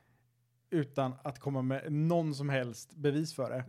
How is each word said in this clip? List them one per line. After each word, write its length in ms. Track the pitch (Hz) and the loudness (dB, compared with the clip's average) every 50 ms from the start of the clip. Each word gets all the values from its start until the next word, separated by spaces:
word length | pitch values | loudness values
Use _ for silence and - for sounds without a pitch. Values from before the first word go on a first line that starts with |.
| _ _ _ _ _ _ _ _ _ _ _ _ _ - | _ _ _ _ _ _ _ _ _ _ _ _ _ -2
utan 440 | 185 160 135 127 - 143 135 127 127 - - | 0 0 0 0 0 -2 0 0 -2 -6 -8
att 140 | 147 131 - | -10 -8 -6
komma 240 | - 143 139 131 | -4 -2 0 0
med 300 | 127 127 135 135 - 160 | 0 0 0 -2 -2 -2
någon 420 | 147 151 156 165 175 170 160 151 139 | 0 2 4 4 4 4 2 2 0
som 140 | 139 143 143 | -2 0 0
helst 460 | 139 131 123 120 110 - - - - | 0 0 0 -2 -6 -10 -14 -16 -4
bevis 400 | 156 143 147 139 151 160 156 - | 0 2 2 4 2 0 -2 -2
för 160 | - 127 113 | -4 -4 -2
det. 140 | 120 131 127 | -2 -4 -6